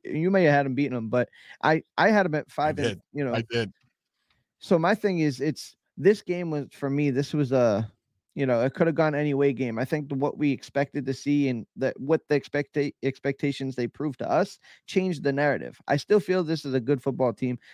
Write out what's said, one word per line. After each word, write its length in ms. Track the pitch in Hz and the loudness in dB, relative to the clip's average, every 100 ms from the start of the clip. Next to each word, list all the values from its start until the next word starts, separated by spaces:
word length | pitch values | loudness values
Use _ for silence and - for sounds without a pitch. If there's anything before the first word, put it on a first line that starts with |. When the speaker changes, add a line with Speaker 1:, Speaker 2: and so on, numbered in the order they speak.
Speaker 1:
You 260 | - 151 175 | -8 -2 2
may 140 | 196 | 4
have 80 | 165 | 6
had 140 | 143 139 | 4 2
'em 80 | |
beating 220 | 127 143 123 | 0 -2 -2
'em, 120 | 113 | -2
but 220 | 123 120 - - - | -2 -2 -6 -20 -2
I, 200 | 147 160 - - | 2 2 0 2
I 140 | 185 | 4
had 160 | 214 185 | 4 2
'em 80 | |
at 120 | 151 - | -2 -4
Speaker 2:
I 20 | |
Speaker 1:
five 260 | - 151 156 | -4 -2 0
and, 100 | 120 | -2
Speaker 2:
did. 120 | 95 - | -4 -8
Speaker 1:
you 100 | 143 | -6
know. 80 | 135 | -2
Speaker 2:
I 100 | 117 113 | -2 -2
did. 220 | 117 104 - _ _ _ _ _ _ _ _ | -4 -4 -8 _ _ _ _ _ _ _ _
Speaker 1:
So 200 | - 175 | 0 2
my 160 | 165 | 4
thing 260 | 220 208 175 | 0 0 0
is, 200 | 151 123 | 0 0
it's, 360 | 147 - - - _ - | -4 -4 -12 -20 _ 2
this 240 | 165 214 | 4 4
game 300 | - 175 175 | 0 -6 -4
was, 160 | 147 135 | -6 -6
for 180 | - 139 | -6 -4
me, 200 | 143 147 | 0 0
this 220 | 127 143 | 0 -2
was 200 | 151 135 | -2 0
a, 380 | 131 120 104 110 - _ _ _ - | 2 4 2 -2 -10 _ _ _ -4
you 100 | 135 | 0
know, 160 | 117 | 2
it 120 | 131 | 0
could 120 | - 165 | 0 0
have 80 | |
gone 220 | 147 156 147 | 2 0 0
any 180 | 147 | 0
way 180 | 139 143 | 2 2
game. 240 | 120 127 113 | 0 -2 -4
I 80 | |
think 260 | 127 156 143 | -4 -4 -4
what 260 | 139 139 - | -2 -2 0
we 140 | 147 | -2
expected 520 | 120 - 139 143 147 | -2 -4 -4 -2 -4
to 80 | 127 | -6
see 360 | 131 143 147 139 | -4 0 2 2
and 180 | 120 104 - | -2 -8 -4
that 220 | 131 - | -4 -4
what 200 | 135 160 - | -2 -2 2
the 120 | 147 | -2
expecta-, 540 | - 147 143 151 143 - | 0 -4 -4 -4 -4 -4
expectations 720 | 135 - 143 139 143 135 135 | -6 -4 -6 -2 -4 -4 -6
they 140 | 131 120 | -4 -6
proved 320 | - 147 127 | -4 -6 -6
to 100 | - | -2
us 300 | 143 202 - - - - | 0 0 -6 -20 -20 -6
changed 380 | 190 185 156 | -2 -2 -2
the 80 | 139 | -2
narrative. 460 | 139 147 107 62 - - | 0 0 0 -6 -10 -2
I 80 | 143 | -2
still 240 | - 208 | 2 2
feel 240 | - 185 | 4 0
this 200 | 160 160 | 0 -4
is 80 | 143 | -2
a 80 | 131 | -2
good 220 | 117 139 | 0 -2
football 300 | 143 127 127 | -2 0 0
team. 260 | 110 127 123 - | 0 -4 -4 -10